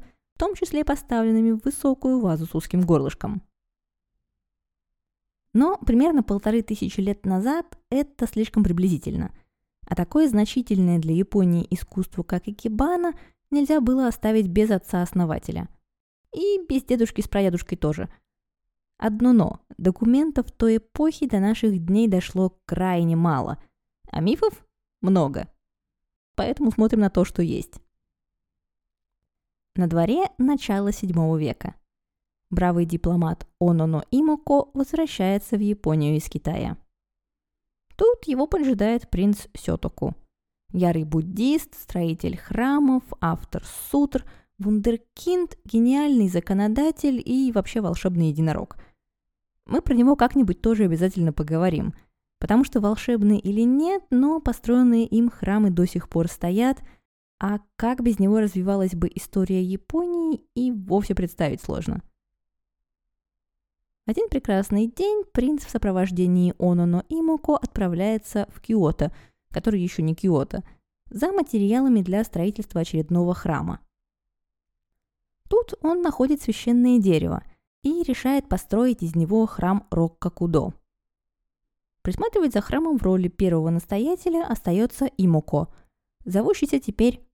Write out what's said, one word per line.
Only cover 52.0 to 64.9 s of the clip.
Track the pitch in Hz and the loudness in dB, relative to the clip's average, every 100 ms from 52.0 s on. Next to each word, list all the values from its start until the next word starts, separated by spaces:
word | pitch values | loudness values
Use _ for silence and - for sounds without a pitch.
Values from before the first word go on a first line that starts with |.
| _ _ _ - | _ _ _ -8
потому | 170 220 | 0 2
что | 269 233 | 2 0
волшебный | 208 220 - 233 208 208 | 0 -2 -2 2 2 2
или | 190 208 | 0 0
нет, | 233 269 330 392 - | 2 2 0 -2 0
но | 247 285 320 | 2 2 0
построенные | 254 226 - 247 247 233 226 | -2 -4 0 4 4 4 2
им | 220 233 | 2 0
храмы | - - 208 208 | -2 -2 2 2
до | 170 185 | 2 0
сих | 175 - | -2 -4
пор | 165 170 | -2 -2
стоят, | - 175 196 247 269 - _ _ _ _ - | -4 -4 0 0 -2 -8 _ _ _ _ -8
а | 196 208 _ - | -4 -4 _ -6
как | 226 254 | -4 0
без | 240 202 | 0 2
него | 196 214 | 4 4
развивалась | 214 185 185 196 185 | 2 0 0 0 0
бы | 175 - | -2 -4
история | - - 190 185 185 | -4 -6 -2 0 0
Японии, | 185 190 - 320 349 349 320 311 _ - | -2 -6 -4 -4 -2 -2 -2 -4 _ -4
и | 254 | -2
вовсе | 220 185 196 202 185 | -2 -2 -2 0 -2
представить | 175 - 151 - | -4 -2 -4 -4
сложно. | - - - - - _ _ _ _ _ _ _ _ _ _ _ _ _ _ _ _ _ _ _ - | -8 -8 -6 -8 -10 _ _ _ _ _ _ _ _ _ _ _ _ _ _ _ _ _ _ _ -6
В | |
один | 233 453 | -2 -2
прекрасный | 269 - 196 202 202 | -2 -2 -2 0 0
день | 233 | 0